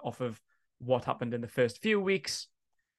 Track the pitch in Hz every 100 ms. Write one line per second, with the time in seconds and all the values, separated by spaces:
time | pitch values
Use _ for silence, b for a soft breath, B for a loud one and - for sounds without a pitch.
0 | - - 123 110 _ _ _ - 123 127
1 | 135 127 120 120 117 - 123 - 220 208
2 | 190 190 - - - _ _ _ _